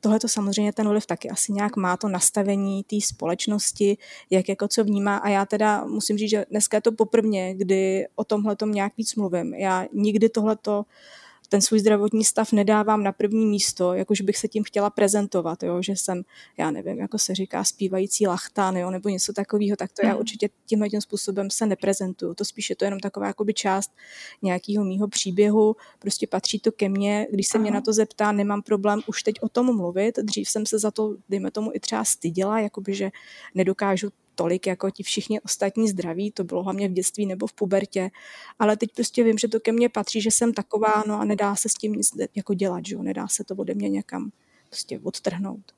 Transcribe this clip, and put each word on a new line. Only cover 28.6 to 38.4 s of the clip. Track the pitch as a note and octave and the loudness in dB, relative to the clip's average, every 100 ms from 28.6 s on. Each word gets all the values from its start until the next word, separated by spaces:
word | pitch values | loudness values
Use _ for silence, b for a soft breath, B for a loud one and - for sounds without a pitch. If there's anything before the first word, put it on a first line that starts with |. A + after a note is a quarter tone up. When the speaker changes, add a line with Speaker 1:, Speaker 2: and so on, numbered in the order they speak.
Speaker 1:
problém | - G#3 G3+ G#3 - | 0 0 2 0 -2
už | G#3+ | -4
teď | - G#3+ | -2 -2
o | A3+ | -2
tom | - B3 A#3 | 0 2 2
mluvit. | F3 F3+ G#3 A#3+ | 0 0 0 0
Dřív | G#3+ G3+ G3 | -4 -4 -2
jsem | G#3+ G#3+ | -2 0
se | A3 | 0
za | G#3+ | 0
to, | G#3 G#3+ G3+ _ | 0 -2 -4 _
dejme | G3 F#3+ | -4 -2
tomu, | - G#3+ | -4 -4
i | - | -4
třeba | - A3 | -4 -2
styděla, | A3 - E3+ E3+ F#3+ A3 | 0 -2 -2 -2 0 0
jakoby, | G#3 - G3 | -2 -4 -6
že | G3 G3 B B B B | -4 -4 B B B B
nedokážu | F#3 F#3 F#3+ G3+ F#3+ G#3 - _ - | -2 0 2 0 0 -2 -8 _ -4
tolik | E3+ F#3 F#3+ | -2 0 -2
jako | F3+ G3 | -2 -4
ti | - | -6
všichni | G3 - - G#3+ | -6 -6 -4 -4
ostatní | - - G3+ G3+ A3 | -4 -2 -2 0 0
zdraví, | F#3+ F3 E3 G#3 | 0 -4 -4 -4
to | - | -4
bylo | F3+ F3 | -4 -2
hlavně | F#3+ F#3+ G3 | -2 -2 0
v | |
dětství | F3+ F#3 - G3+ | 0 -2 -2 -4
nebo | F#3 A3 | -4 -6
v | |
pubertě, | - G3+ G3 G3+ - F#3 B B B | -4 0 0 0 -4 -4 B B B